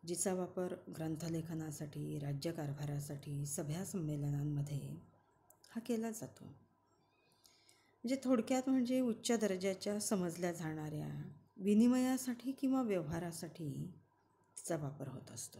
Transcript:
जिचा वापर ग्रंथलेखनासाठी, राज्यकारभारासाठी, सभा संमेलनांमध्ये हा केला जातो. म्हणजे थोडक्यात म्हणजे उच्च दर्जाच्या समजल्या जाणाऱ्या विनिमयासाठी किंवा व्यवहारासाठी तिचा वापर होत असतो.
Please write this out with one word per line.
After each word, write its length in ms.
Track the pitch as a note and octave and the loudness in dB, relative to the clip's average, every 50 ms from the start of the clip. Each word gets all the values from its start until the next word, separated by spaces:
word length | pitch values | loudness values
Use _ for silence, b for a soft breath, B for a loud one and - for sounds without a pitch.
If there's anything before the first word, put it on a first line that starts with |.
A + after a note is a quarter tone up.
| - | -4
जिचा 280 | E3 F3 E3+ - G3+ F#3 | -4 -4 0 0 0 2
वापर 400 | F#3 F3+ F3 - F#3 F3+ F3+ - - - - E3+ | 0 0 -2 -2 -2 -2 -2 -4 -6 -10 -12 -8
ग्रंथलेखनासाठी, 1200 | - D#3+ D#3+ D#3+ D3+ E3+ E3 E3 E3 E3 E3 E3 D#3+ D#3 D#3 D3 - D#3+ D3 - D3+ D3 D3+ D3+ D3+ | -4 -2 -2 -2 -2 -2 -2 -2 -2 -2 -4 -4 -4 -4 -4 -6 -6 -8 -8 -6 -6 -6 -4 -4 -4
राज्यकारभारासाठी, 1300 | D3 C#3+ C#3+ C#3 - E3+ E3 E3+ D3+ C#3+ C#3 - D3 D3 D3 C#3+ D3 - D3 C#3 - C#3+ C#3+ C#3+ C#3+ | -2 -2 -4 -2 -2 -2 -2 -2 -4 -4 -4 -4 -4 -4 -4 -4 -4 -4 -8 -8 -6 -6 -4 -4 -4
सभा 380 | D3 - - D#3+ C#3+ D3+ E3+ G3 | -2 -2 -4 -2 -2 -2 -2 -4
संमेलनांमध्ये 1080 | G3 - G3 D#3+ D3+ D3+ C#3+ C#3+ C#3+ C#3+ C#3+ C#3+ D3 D3 C#3+ C#3+ D3 D3 C#3 C3+ C3+ D3 E3 - - - - _ _ _ _ _ _ - _ _ - | -2 -2 -2 0 0 0 0 0 0 2 2 2 2 2 0 0 0 -2 -4 -4 -4 -8 -10 -12 -16 -20 -20 _ _ _ _ _ _ -20 _ _ -10
हा 100 | - A#3 | -10 -8
केला 300 | A3+ - A#3+ A3 A3 A3+ | -2 -2 -2 -2 -2 -4
जातो. 340 | G#3+ - - - - - - - - - - _ _ _ _ _ _ _ _ _ b b b b b b b b b b b b b b b b b | -6 -6 -10 -12 -12 -14 -16 -18 -18 -18 -20 _ _ _ _ _ _ _ _ _ b b b b b b b b b b b b b b b b b
म्हणजे 220 | b - A#3+ C4+ C4+ - | b -2 -2 -2 0 4
थोडक्यात 380 | B3+ C4 A#3 A3 - C4 B3+ C4 | 4 4 4 4 4 2 2 4
म्हणजे 340 | C#4 C4 C4 B3 A#3+ B3+ C4 | 4 4 4 4 4 4 4
उच्च 320 | B3+ A#3+ A3 A3 - - | 4 2 0 0 2 2
दर्जाच्या 680 | A#3 A3+ A3 G3+ F#3+ F#3 F#3 G3 F#3+ F#3+ - G3+ G#3 G#3 | 4 4 4 2 2 2 2 0 0 0 -2 -2 -2 0
समजल्या 520 | G#3 - A3+ F#3+ F3+ F3 E3 F3 F3 F3 | 2 2 2 4 4 2 0 0 -2 -2
जाणाऱ्या 800 | E3+ E3+ F3 D#3 D#3 D#3 D3+ D3+ D3+ D3+ D3+ D3 D3 C#3+ D3 F#3 - - - _ _ | -2 -2 -2 -4 -2 -2 -4 -4 -4 -4 -4 -4 -6 -6 -8 -10 -12 -16 -20 _ _
विनिमयासाठी 960 | - F#3+ G3 G#3 G#3+ A#3 A#3+ B3 B3+ B3+ B3+ C4 B3+ B3+ B3+ A#3+ A#3 A#3 B3+ | -2 4 6 8 10 10 8 8 6 6 4 4 2 0 -2 -4 -4 -4 -6
किंवा 300 | C4+ - - C4 C4 C4 | -4 0 2 4 4 4
व्यवहारासाठी 1120 | B3+ A3+ G3+ F3+ D#3+ C#3+ E3 E3 E3+ E3+ D#3+ - - D#3+ - - E3 C#3+ C3+ C#3 D3+ F3+ - - - _ _ _ _ _ _ _ _ _ _ | 4 4 2 2 2 0 -2 -2 -2 -4 -4 -6 -8 -8 -8 -6 -4 -4 -2 -4 -6 -6 -8 -16 -20 _ _ _ _ _ _ _ _ _ _
तिचा 200 | - - - F3 | -12 -4 -2 -2
वापर 320 | D#3 D3 C#3 C#3+ - C3+ C3 | -2 -2 -4 -6 -6 -8 -8
होत 220 | B2 A#2+ - - | -8 -10 -12 -12
असतो. 280 | - A2 - - - | -12 -12 -12 -12 -12